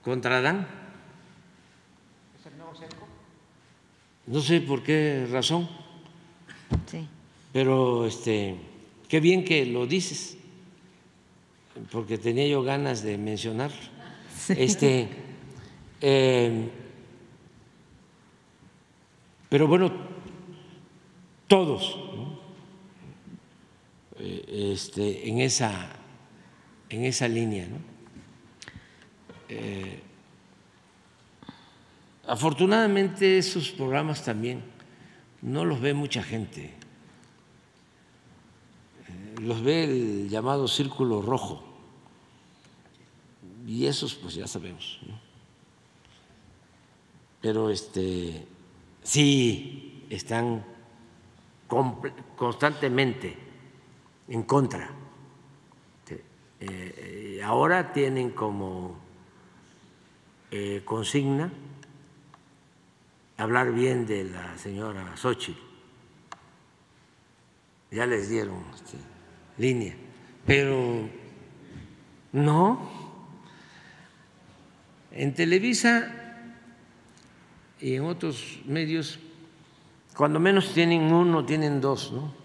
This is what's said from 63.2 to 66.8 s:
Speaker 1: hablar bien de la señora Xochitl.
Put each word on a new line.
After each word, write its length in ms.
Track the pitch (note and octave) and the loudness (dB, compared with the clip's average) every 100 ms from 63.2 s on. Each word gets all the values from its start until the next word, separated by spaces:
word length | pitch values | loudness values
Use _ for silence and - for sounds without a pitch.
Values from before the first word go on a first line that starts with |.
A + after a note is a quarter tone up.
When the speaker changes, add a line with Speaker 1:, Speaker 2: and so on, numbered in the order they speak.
| _ - | _ -6
Speaker 1:
hablar 360 | A2 B2 B2+ | 0 2 2
bien 340 | A#2 B2+ B2+ A2+ | 2 2 2 -2
de 180 | G2+ | -4
la 320 | F#2+ F2+ F2 F2 | -4 -8 -12 -12
señora 580 | G2+ G2 G#2+ G2 F#2 | -10 -8 -8 -10 -12
Xochitl. 460 | E2+ B2+ A#2 - E2+ - - - - - - _ - - _ _ _ | -4 -2 -2 -6 -14 -18 -20 -20 -20 -20 -20 _ -20 -20 _ _ _